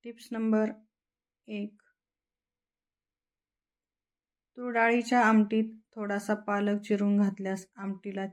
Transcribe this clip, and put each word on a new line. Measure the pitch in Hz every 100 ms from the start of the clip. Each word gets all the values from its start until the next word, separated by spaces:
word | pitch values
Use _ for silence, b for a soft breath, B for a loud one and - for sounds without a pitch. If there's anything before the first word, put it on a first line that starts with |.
टिप्स | 233 233 -
नंबर | 226 220 220 214 214 _ _ _ _ _ _ -
एक, | 208 208 _ _ _ _ _ _ _ _ _ _ _ _ _ _ _ _ _ _ _ _ _ _ _ _ _ _ _ _ -
तूर | 247
डाळीच्या | 233 226 240 226 247
आमटीत | 220 220 208 220 220 - _
थोडासा | - 208 202 202
पालक | 208 208 202 208 202
चिरून | 208 202 202 202
घातल्यास | 202 196 190 190 - -
आमटीला | 196 190 202 190 196